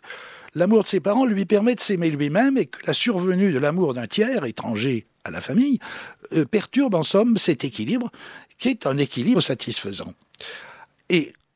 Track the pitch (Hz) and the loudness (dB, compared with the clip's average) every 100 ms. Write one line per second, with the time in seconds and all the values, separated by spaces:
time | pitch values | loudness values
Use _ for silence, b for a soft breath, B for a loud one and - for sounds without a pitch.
0 | B B B B B 147 185 220 185 196 | B B B B B 0 4 4 4 0
1 | 196 226 262 196 185 208 233 247 - 185 | 0 2 2 0 2 2 2 0 0 0
2 | 165 147 143 175 269 262 151 - - - | 0 0 0 2 4 2 -2 -6 -4 0
3 | 240 190 185 180 202 131 147 175 160 123 | 0 0 0 2 2 2 0 2 0 -2
4 | 113 - 226 247 127 - 127 107 135 117 | -4 -2 0 0 -4 -6 -6 -2 -2 -2
5 | - _ - 87 - 175 285 247 B B | -6 _ -12 -10 0 2 2 0 B B
6 | B B - 160 143 208 - 254 269 175 | B B -4 -2 0 -2 0 0 0 0
7 | 151 196 233 214 - 156 139 - 110 240 | 2 2 4 2 2 0 -4 -6 -4 -4
8 | 240 B B B B _ 247 233 139 139 | -4 B B B B _ -2 0 -2 0
9 | 139 120 185 196 - 127 - - 98 98 | -2 0 2 2 2 -2 -4 -4 -6 -10
10 | 87 - _ - B B B B B _ | -12 -16 _ -20 B B B B B _
11 | - 170 - - _ | -2 0 0 -10 _